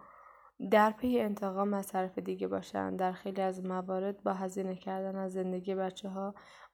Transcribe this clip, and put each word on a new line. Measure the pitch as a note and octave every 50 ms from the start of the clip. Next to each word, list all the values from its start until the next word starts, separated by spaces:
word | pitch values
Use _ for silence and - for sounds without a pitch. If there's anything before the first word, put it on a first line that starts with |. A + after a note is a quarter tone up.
| - - - - - - - - - - _ - - F#3+
در | G#3 G#3+ G#3+ A3
پی | G#3+ - - B3 B3 A#3+
انتقام | A3+ G#3+ G#3 G#3 G3+ G3 F#3+ F#3+ G3+ G3+ G3
از | G3 F#3+
طرف | - - F#3+ F#3 F#3 F#3 -
دیگه | F#3 F#3+ F#3 F#3 F#3+ F#3
باشن، | F#3+ F#3+ F#3 - - G3 F#3+ F#3+ F#3+
در | F#3 F#3 F#3 F#3
خیلی | F#3 - G3+ F#3+ G3
از | F#3+ F#3+ F#3 F#3 F#3
موارد | F#3 F#3 F#3 F#3 F#3 F#3+ F#3 F#3+ G3+ G3+ G3+ -
با | G#3 G3
هزینه | F#3+ G3 F#3 F#3 G3 F#3+ F#3 F#3
کردن | F#3 - F#3+ F#3+ F#3+ F#3+ F#3+ F#3+
از | F#3+ F#3+ F#3+ F#3
زندگی | F#3+ F#3 F#3 F#3 F#3 F3+ G3 F#3+
بچه‌ها | F#3+ F#3+ F#3 F#3 - - G3 F#3+ F#3+ G3 G3+ G3+ - - - - - - -